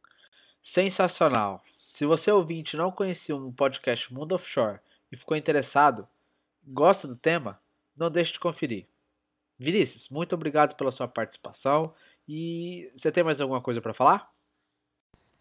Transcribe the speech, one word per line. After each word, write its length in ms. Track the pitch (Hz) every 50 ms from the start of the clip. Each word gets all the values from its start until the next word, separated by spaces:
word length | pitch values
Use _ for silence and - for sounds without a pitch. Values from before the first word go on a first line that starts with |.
| _ _ _ _ _ _ _ _ _ _ _ _
Sensacional! 1000 | _ - - 180 190 196 185 - 185 175 - - 175 147 123 113 104 101 95 - - _ _ _ _ _
Se 180 | _ - 147
você 240 | 147 160 156 - 208
ouvinte 460 | 208 196 170 156 170 165 156 - -
não 160 | 151 175 185
conhecia 420 | 185 - 196 185 175 - - - 151
o 180 | 139 135 131
podcast 600 | 123 - 143 135 131 - - 131 120 113 - - 127
Mundo 220 | 135 151 160 190
Offshore 420 | 175 - - - 139 117 107 98 - _ _ _ _ _ _
e 60 | 131
ficou 200 | - - - 156
interessado, 680 | 156 - 165 147 143 127 - - 139 147 147 120 104 98 - _ _ _ _ _ _ _ _ _ _
gosta 460 | _ 143 131 135 147 180 196 190 - 139
do 80 | 120
tema, 420 | - - 156 170 170 131 101 95 - _ _ _ _ _ _ _
não 140 | 139 165 170
deixe 240 | 151 175 170 165 -
de 40 | -
conferir. 480 | - 170 160 - 160 131 110 95 - _ _ _ _ _ _ _ _ _ _ _ _ _ _ _
Vinícius, 500 | 123 151 185 214 147 123 - 117 - -
muito 260 | 131 151 175 - 185
obrigado 420 | 165 156 151 143 151 151 147 -
pela 160 | - 143 131
sua 160 | 123 - 131 120
participação. 840 | - 117 113 - - - - 98 - - - 135 143 156 160 160 - _ _ _ _ _ _ -
E 640 | 151 156 165 170 170 170 170 175 180 175 156 - -
você 140 | 127 - 156
tem 140 | 147 180 170
mais 160 | 160 151 139
alguma 200 | 143 131 131 123
coisa 200 | 127 131 117 117
pra 140 | - 113 110
falar? 360 | - 131 147 185 202 - _ _ _ _ _ _ _ _ _ _ _ _ _ _ _ _ _ _ _ _ _ _ _